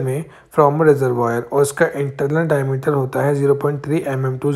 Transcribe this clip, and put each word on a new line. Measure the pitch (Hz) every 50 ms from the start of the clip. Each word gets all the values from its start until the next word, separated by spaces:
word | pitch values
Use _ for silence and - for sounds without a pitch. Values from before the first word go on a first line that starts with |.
| 135
में | 131 131 151 160 - - - _ _ -
from | 160 147 143 143 156
a | 165 156
reservoir, | 143 123 135 127 123 120 120 117 117 120 120 -
और | 135 139
उसका | 143 139 - - 170 156 - 143
इंटरनल | 143 135 131 - 143 143 151 160 170
डायमीटर | 156 151 143 135 135 135 131 135 151 147
होता | 139 131 127 - 127
है | 127 143 143 139
zero | 139 139 139 139 -
point | 147 147 139 139
three | 139 151 170 - 139 135
M | 131 135
M | 131 131 127 -
to | 147 139